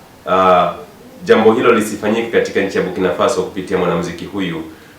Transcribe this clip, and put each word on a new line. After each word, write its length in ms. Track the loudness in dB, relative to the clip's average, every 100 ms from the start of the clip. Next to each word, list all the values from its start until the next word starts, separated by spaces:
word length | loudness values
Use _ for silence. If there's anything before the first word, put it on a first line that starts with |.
| -20 -12 -2
ah, 440 | 2 4 4 2 -4 -14 -20 -20 -4 2
jambo 280 | 4 4
hilo 180 | 4 4
lisifanyike 560 | 2 0 -4 -2 -2 0
katika 300 | 0 0 -2
nchi 160 | -2 -2
ya 60 |
Burkina 260 | -2 -2 -2
Faso 340 | 0 0 0
kupitia 340 | -4 -6 -4 -2
mwanamuziki 480 | 0 -2 -4 -8 -10
huyu 380 | -6 -6 -6 -12 -16 -20